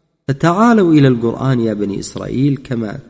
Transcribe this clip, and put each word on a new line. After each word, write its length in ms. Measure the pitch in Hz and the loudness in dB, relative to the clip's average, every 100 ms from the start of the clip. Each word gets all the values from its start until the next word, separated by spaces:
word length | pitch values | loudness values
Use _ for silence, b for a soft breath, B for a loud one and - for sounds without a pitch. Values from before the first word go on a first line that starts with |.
| _ _ - | _ _ -8
فتعالوا 640 | 135 165 175 233 226 175 | -2 0 2 2 4 4
إلى 140 | 151 139 | 4 4
القرآن 520 | 120 117 117 135 127 | 2 -2 -2 -2 0
يا 140 | 113 | -2
بني 260 | 104 101 101 | -2 -4 -6
إسرائيل، 580 | - 98 98 113 143 135 | -8 -10 -6 -2 0 -2
كما 420 | - 117 107 - - | -4 -6 -6 -8 -10